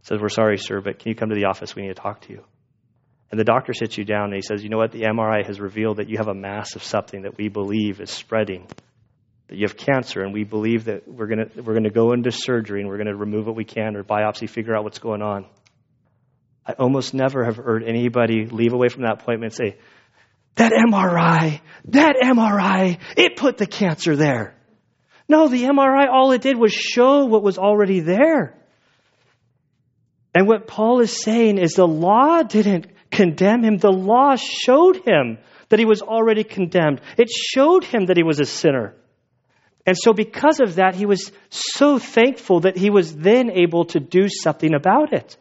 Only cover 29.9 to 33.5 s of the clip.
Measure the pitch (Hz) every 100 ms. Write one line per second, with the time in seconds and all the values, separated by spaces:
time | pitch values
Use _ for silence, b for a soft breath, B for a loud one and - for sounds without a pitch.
29.9 | _ _ _ _ 175 196 220 220 - 220
30.9 | 247 226 - - 226 226 202 170 175 175
31.9 | 156 175 214 285 339 240 214 208 180 -
32.9 | b b - 180 147 190